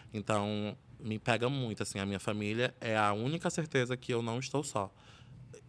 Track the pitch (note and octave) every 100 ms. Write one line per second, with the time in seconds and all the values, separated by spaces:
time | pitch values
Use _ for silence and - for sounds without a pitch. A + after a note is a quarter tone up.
0 | - G#2+ G2 G#2+ G#2 G#2+ G#2 - - -
1 | A2 G#2+ - A2 B2 C#3 A#2+ G2+ G2+ G2+
2 | G2 G2 - G#2+ G#2 A2 B2 - A#2 A2
3 | G#2 G#2 B2 E3 F3+ F3 D3+ C3+ B2 B2+
4 | - A#2 A#2 A#2+ C3 C#3 D3+ G#2+ F#2+ -
5 | - - - - - -